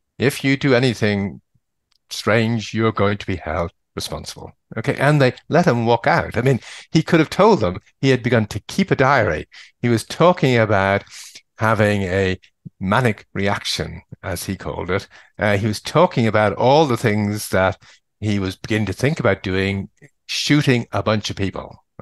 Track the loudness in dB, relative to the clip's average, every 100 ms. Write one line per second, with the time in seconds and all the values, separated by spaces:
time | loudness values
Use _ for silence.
0 | _ -2 -2 0 -2 0 2 2 2 0
1 | 0 0 -4 -8 _ _ _ _ _ _
2 | _ -6 0 2 2 -2 -4 -2 -2 2
3 | 0 0 -6 -6 -6 -6 -6 -10 _ -12
4 | -10 -10 -12 -16 -18 _ _ -8 -6 0
5 | 2 4 2 0 0 2 2 2 2 2
6 | 2 0 0 -2 0 0 -4 -20 -2 -2
7 | 2 2 2 2 4 4 0 -4 -14 _
8 | 2 2 2 0 0 -6 -6 -4 0 2
9 | 4 4 2 -2 -8 -18 -20 _ 0 0
10 | -2 2 2 4 2 2 2 2 2 0
11 | -4 -16 -20 -20 _ -2 0 2 2 0
12 | -2 0 -2 -4 _ _ -20 -8 -2 0
13 | 0 -2 -8 -4 -2 -2 -6 -6 -8 -12
14 | -18 -14 -10 -8 -8 -8 -8 -8 -4 -4
15 | -6 -18 _ -4 0 0 -2 -4 -2 2
16 | 2 2 2 2 2 2 4 4 4 2
17 | 0 0 -2 -4 -2 0 0 -2 -12 _
18 | _ _ -4 -2 -4 -6 -4 -2 -2 -2
19 | -2 0 0 0 -2 -2 -2 -4 -8 _
20 | -20 _ -10 -6 0 2 2 0 -2 -4
21 | -2 -2 -4 -6 -6 -6 -14 -20 _ -16